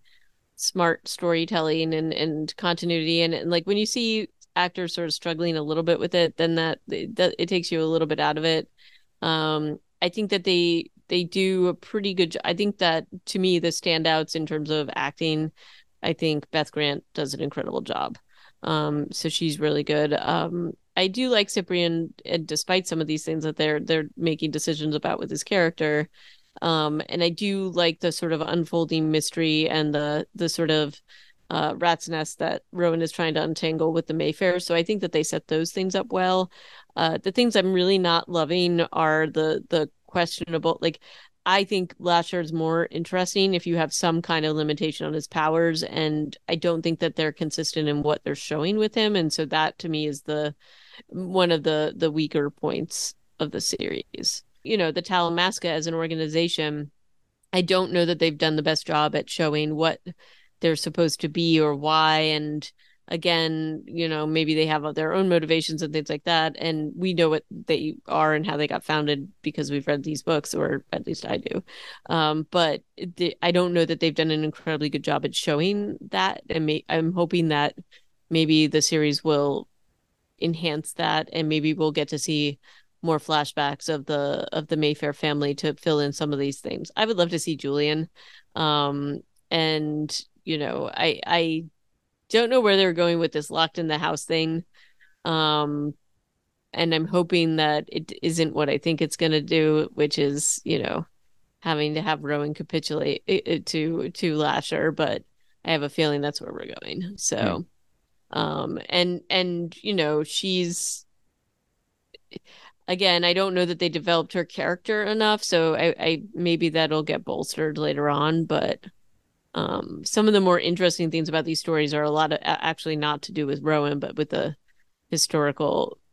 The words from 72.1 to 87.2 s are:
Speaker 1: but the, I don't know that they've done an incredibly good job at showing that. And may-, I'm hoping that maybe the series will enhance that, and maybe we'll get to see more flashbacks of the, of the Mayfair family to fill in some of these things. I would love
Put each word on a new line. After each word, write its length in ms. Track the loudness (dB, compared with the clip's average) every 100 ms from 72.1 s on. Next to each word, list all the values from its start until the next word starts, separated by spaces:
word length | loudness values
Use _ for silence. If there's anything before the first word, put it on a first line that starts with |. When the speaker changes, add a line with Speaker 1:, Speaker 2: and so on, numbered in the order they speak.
| 0 2 0 0
Speaker 1:
but 320 | 2 4 2 -6 -12
the, 400 | -12 -4 -4 0
I 80 | 2
don't 240 | 4 4
know 100 | 2
that 160 | 2 2
they've 140 | 0
done 160 | 2 0
an 140 | 2
incredibly 440 | -2 -4 -4 -2 -2
good 160 | -2
job 220 | 0 0 0
at 80 |
showing 640 | -2 0 2 2 0 -4 -8 -4
that. 300 | 0 0 -2 -4
And 160 | -2
may-, 220 | 0 -2 0
I'm 240 | 0 0
hoping 360 | 0 0 2 2
that 280 | 2 0 -2 -16 -20 _ _ _
maybe 380 | 2 6 6 6
the 120 | 2
series 420 | 2 2 2 0
will 460 | 2 2 2 -2 -6 _ _ _ _ _ _ _
enhance 540 | -2 -2 -2 -2 -6
that, 340 | -4 0 0 -2
and 180 | -4 0
maybe 260 | 0 0
we'll 180 | 0 0
get 160 | 0 -2
to 100 | -4
see 400 | -2 0 0 -4 _ -20 _ _
more 160 | -2 -2
flashbacks 720 | 0 0 0 -2 -2 -2 -4
of 140 | -4 -2
the, 420 | -2 0 -2 -4
of 180 | -6 -2
the 100 | 2
Mayfair 340 | 2 2 -2
family 420 | -2 -2 0 -2 -2
to 180 | -4
fill 260 | -2 0 2
in 140 | 0
some 180 | -2 -2
of 60 | 0
these 220 | -2 -4
things. 300 | -8 -8 -8 -2
I 80 |
would 140 | 0
love 120 | 2